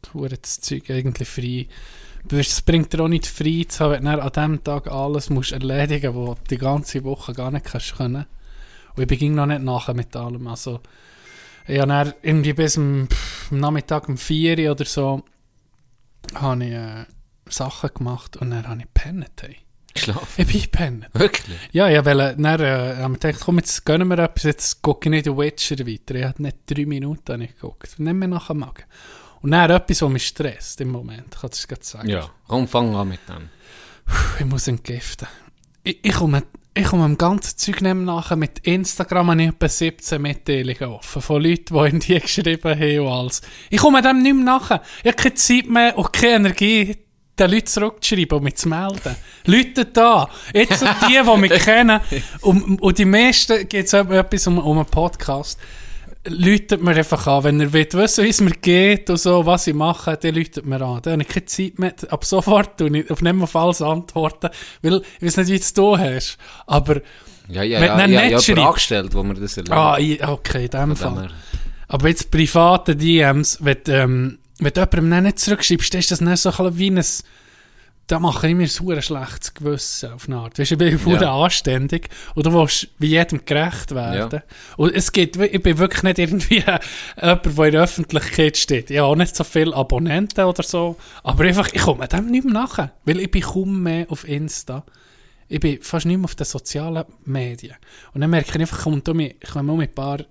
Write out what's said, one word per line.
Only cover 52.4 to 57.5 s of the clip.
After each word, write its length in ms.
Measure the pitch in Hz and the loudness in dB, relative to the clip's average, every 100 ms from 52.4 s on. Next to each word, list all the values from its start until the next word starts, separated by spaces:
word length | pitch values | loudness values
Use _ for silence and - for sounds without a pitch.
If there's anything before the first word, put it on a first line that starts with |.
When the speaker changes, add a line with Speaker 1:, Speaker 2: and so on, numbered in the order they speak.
Speaker 1:
und, 380 | 202 190 190 196 | 4 4 4 2
und 180 | 190 185 | 2 4
die 80 | 196 | 4
meisten 600 | 202 247 240 - 220 190 | 6 6 4 2 0 0
geht 200 | 208 190 | -2 2
es 60 | |
etwas 540 | 202 190 190 185 202 185 | 2 4 2 2 0 2
um, 120 | 175 | 2
um 180 | 151 156 | 2 0
einen 80 | 151 | 2
Podcast, 760 | - 175 - - 139 147 - - - - - - - - | 0 0 -2 -6 -6 -6 -12 -14 -16 -12 -12 -12 -14 -10
läutet 560 | 165 180 208 - 196 | 0 4 4 2 0
mir 120 | 175 160 | 2 2
einfach 300 | 156 151 - | 2 0 2
an. 180 | 139 | 2
Wenn 160 | 143 | 4